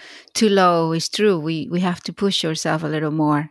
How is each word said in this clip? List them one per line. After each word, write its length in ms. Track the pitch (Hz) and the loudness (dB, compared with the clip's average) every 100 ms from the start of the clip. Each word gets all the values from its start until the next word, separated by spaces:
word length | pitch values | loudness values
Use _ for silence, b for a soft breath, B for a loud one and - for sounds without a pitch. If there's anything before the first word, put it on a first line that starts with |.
| B B B - | B B B 0
too 140 | 220 | 2
low. 420 | 196 180 170 165 | 4 4 4 0
It's 180 | 165 - | -2 -4
true. 300 | - 214 180 | 0 2 2
We, 280 | 151 165 147 | -2 -6 -4
we 80 | 175 | -2
have 200 | 180 180 | -2 -4
to 120 | - | -8
push 300 | 165 202 190 | -4 -2 -2
yourself 400 | 170 160 160 156 | -2 -4 -2 -2
a 40 | 156 | -2
little 220 | 156 151 | -2 -2
more. 400 | 156 151 147 151 | 0 2 0 -2